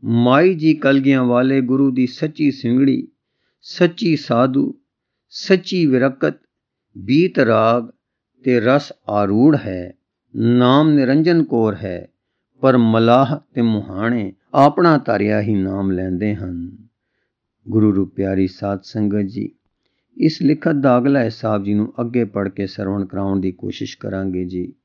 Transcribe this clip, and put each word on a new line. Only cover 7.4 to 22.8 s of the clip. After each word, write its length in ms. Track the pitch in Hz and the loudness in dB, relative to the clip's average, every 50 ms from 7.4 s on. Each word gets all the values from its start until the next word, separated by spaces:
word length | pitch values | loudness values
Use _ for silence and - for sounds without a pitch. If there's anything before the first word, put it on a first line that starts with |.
| 135 110 113 110 110 113 117 123 117 - - _ _ _ _ _ _ _ _ _ _ | 2 2 4 2 4 2 2 0 -2 -6 -16 _ _ _ _ _ _ _ _ _ _
ਤੇ 160 | 127 123 120 | 0 0 2
ਰਸ 320 | 107 120 131 147 147 - - _ _ - | 2 2 2 0 0 -4 -18 _ _ -4
ਆਰੂੜ 480 | 104 104 104 98 98 107 123 151 151 | -2 -2 0 0 2 4 4 4 4
ਹੈ। 380 | 135 104 104 92 90 87 90 - _ _ _ _ _ _ _ _ | 2 0 -6 -8 -8 -10 -12 -16 _ _ _ _ _ _ _ _
ਨਾਮ 540 | - 110 117 120 123 123 123 131 143 156 160 | -2 0 2 2 4 4 4 4 4 4 4
ਨਿਰੰਜਨ 540 | 151 143 135 123 135 151 160 175 175 170 156 | 2 2 2 2 2 2 2 2 2 2 0
ਕੌਰ 300 | - - 117 113 107 101 | 0 0 0 0 0 -2
ਹੈ, 340 | 87 - 98 90 87 - - _ _ _ _ _ _ _ _ _ _ | -4 -8 -10 -10 -10 -12 -16 _ _ _ _ _ _ _ _ _ _
ਪਰ 160 | - 131 127 | 2 4 4
ਮਲਾਹ 600 | 127 117 113 110 113 113 113 120 127 135 127 147 143 _ _ _ | 4 4 4 4 4 4 4 4 4 4 2 -2 -8 _ _ _
ਤੇ 80 | 139 120 | -2 -2
ਮੁਹਾਣੇ 720 | 117 110 104 95 64 90 92 104 117 120 120 104 98 98 _ _ _ - | 0 0 -2 -4 -6 -8 -6 -4 -4 -2 -4 -6 -8 -12 _ _ _ 2
ਆਪਣਾ 440 | 139 139 147 147 - 175 170 160 143 | 4 4 4 4 4 2 4 4 2
ਧਾਰਿਆ 420 | - - 110 101 101 104 107 104 | 2 0 0 0 0 0 0 0
ਹੀ 140 | 104 104 110 | 0 0 0
ਨਾਮ 360 | 98 95 95 95 98 98 98 | 0 0 -2 -2 -4 -2 -2
ਲੈਂਦੇ 440 | 95 90 92 92 92 87 101 107 104 | -2 -2 -2 -4 -4 -2 -2 -2 -4
ਹਨ। 420 | 95 98 90 87 87 85 90 95 - - _ _ _ _ _ _ _ _ _ _ _ _ _ _ _ _ 104 | -4 -6 -10 -10 -10 -10 -12 -14 -18 -20 _ _ _ _ _ _ _ _ _ _ _ _ _ _ _ _ -2
ਗੁਰੂ 260 | 101 110 107 107 101 | 0 2 2 4 2
ਰੂਪ 200 | 95 98 95 _ | 0 -2 -4 _
ਪਿਆਰੀ 320 | - 98 95 98 95 95 | -4 -4 -2 0 0 -2
ਸਾਧ 340 | 92 92 - - 101 101 95 - | -2 -2 -6 -6 -6 -6 -6 -8
ਸੰਗਤ 380 | - - 110 107 104 101 104 | -10 -6 -4 -2 -2 -2 -2
ਜੀ, 300 | 101 95 101 104 104 104 _ _ _ _ _ _ _ _ _ _ _ _ _ | -4 -4 -6 -8 -10 -10 _ _ _ _ _ _ _ _ _ _ _ _ _
ਇਸ 260 | - - 160 156 - 175 | -2 -2 -2 0 0 -2
ਲਿਖਤ 300 | 139 156 156 - 170 160 | -2 -2 0 -2 -2 -2
ਦਾ 260 | 143 135 139 123 123 | 0 2 2 2 2
ਅਗਲਾ 260 | 120 139 139 139 120 | 2 2 0 0 0
ਹਿੱਸਾ 300 | 110 110 - - 110 107 | -2 -4 -6 -4 -4 -2
ਆਪ 100 | 104 98 | -2 -2
ਜੀ 100 | 101 104 | -2 -2
ਨੂੰ 180 | 104 104 - - - | -2 -2 -4 -4 -8
ਅੱਗੇ 240 | 120 120 117 123 117 | -8 -4 -2 -2 -2
ਪੜ੍ਹ 260 | 104 104 104 101 98 | -2 -4 -4 -6 -4
ਕੇ 160 | - - 101 | -4 -6 -8
ਸਰਵਣ 400 | 95 - - | -8 -6 -8